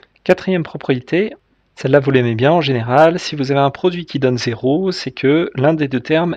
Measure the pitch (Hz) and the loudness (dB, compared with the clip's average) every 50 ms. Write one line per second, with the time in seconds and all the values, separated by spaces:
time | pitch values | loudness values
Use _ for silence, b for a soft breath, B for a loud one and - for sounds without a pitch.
0 | - _ _ _ - - 180 - - 190 190 175 151 - - 147 - - 135 123 | -20 _ _ _ 0 0 0 0 2 -2 -2 -2 -2 -4 -8 -10 -4 -2 -4 -2
1 | - - 151 175 208 220 - - _ _ _ _ _ _ _ - - 131 135 143 | -2 -4 -2 -2 -2 -2 -6 -12 _ _ _ _ _ _ _ -6 -2 2 2 2
2 | 135 139 135 127 120 120 117 110 127 143 170 175 147 139 131 117 113 117 127 143 | 2 4 2 2 2 2 0 2 2 4 4 2 2 0 -2 -2 -2 0 4 4
3 | 160 165 170 175 - - 156 147 131 127 139 139 139 139 - - - 185 175 175 | 4 4 4 0 -6 -8 -6 -6 -2 0 0 2 2 0 -2 0 -2 -2 -2 -2
4 | 165 - - 135 131 127 127 117 - 123 113 - - 131 143 175 190 190 180 - | -10 -6 -6 0 0 0 0 0 -2 -6 -6 -2 -2 0 0 0 0 -2 -4 -6
5 | - 131 - - - 135 147 160 175 - - 127 131 151 165 156 147 135 131 123 | -8 -10 -8 -2 0 2 2 2 0 -2 -4 0 0 0 2 0 -2 -2 -2 -4
6 | - - 156 160 180 175 151 | -2 0 0 0 0 -2 -4